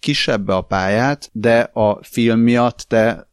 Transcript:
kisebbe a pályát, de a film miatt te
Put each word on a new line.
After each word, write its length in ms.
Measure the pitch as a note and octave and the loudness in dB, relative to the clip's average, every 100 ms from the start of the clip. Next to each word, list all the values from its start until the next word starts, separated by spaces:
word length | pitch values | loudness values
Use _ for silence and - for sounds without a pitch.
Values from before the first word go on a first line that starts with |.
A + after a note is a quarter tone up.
kisebbe 540 | - C#3+ - A#2 G2 | -4 -4 -2 -4 -2
a 60 | F#2+ | -4
pályát, 680 | F2+ F#2+ F#2+ G#2+ B2+ C#3+ - | -2 -4 0 0 -2 -4 -10
de 260 | - A2+ A#2 | -4 2 2
a 380 | - - G#2+ G#2 | 0 0 0 0
film 360 | - - A#2 A2+ | -6 -2 2 2
miatt 460 | A#2 A#2+ A#2+ - - | 2 2 0 -2 -2
te 400 | A2+ A2 F#2 - | 0 2 -2 -12